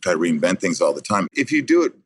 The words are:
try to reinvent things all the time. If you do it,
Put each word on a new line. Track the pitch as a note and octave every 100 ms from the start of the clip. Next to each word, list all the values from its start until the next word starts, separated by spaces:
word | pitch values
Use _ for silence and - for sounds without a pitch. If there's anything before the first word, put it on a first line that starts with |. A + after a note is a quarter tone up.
try | F#2+
to | E2
reinvent | E2+ D#2 F2 F#2
things | F#2+ D#2+
all | E2
the | D2
time. | - G2+ F2+
If | - B2
you | D3+
do | C3 E3+
it, | D#3 -